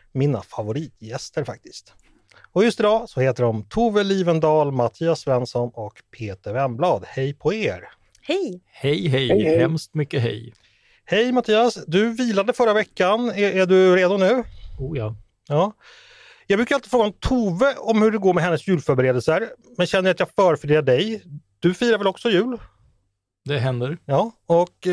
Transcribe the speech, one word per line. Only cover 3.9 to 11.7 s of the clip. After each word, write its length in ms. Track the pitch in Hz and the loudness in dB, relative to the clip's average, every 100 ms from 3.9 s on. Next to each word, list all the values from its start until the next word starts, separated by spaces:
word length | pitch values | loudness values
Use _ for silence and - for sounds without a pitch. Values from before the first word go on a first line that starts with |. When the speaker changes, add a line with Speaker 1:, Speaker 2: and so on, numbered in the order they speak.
| 208 | 2
Speaker 1:
Livendal, 680 | 196 196 175 160 156 156 147 | 0 0 0 2 2 2 2
Mattias 480 | 131 120 - 165 151 | 0 -2 -2 -2 -2
Svensson 500 | - 127 123 123 120 | 0 -2 -2 -4 -6
och 280 | 120 104 - _ - | -8 -16 -16 _ -14
Peter 340 | 107 95 107 | -12 -10 -8
Wemblad. 520 | 117 135 117 175 110 92 | -4 -4 -2 -2 -2 -4
Hej 280 | - 135 | -6 -6
på 200 | 143 151 | -4 -4
er! 340 | 220 175 85 - _ _ _ | -2 -4 -6 -12 _ _ _
Speaker 2:
Hej! 380 | - 359 320 180 _ | -6 -4 -4 -10 _
Speaker 3:
Hej, 420 | - 139 160 175 | -6 -2 -2 0
hej! 200 | 135 131 | 0 2
Speaker 4:
Hej, 140 | 196 | 0
hej. 140 | 180 165 | 2 2
Speaker 3:
Hemskt 360 | 165 160 - | 2 -2 -6
mycket 280 | 156 143 143 | -6 -4 -4
hej! 320 | 117 117 117 - _ _ _ _ | -4 -6 -14 -20 _ _ _ _
Speaker 1:
Hej 280 | - 202 240 | -4 0 0
Mattias! 520 | 247 233 214 240 | 0 2 2 2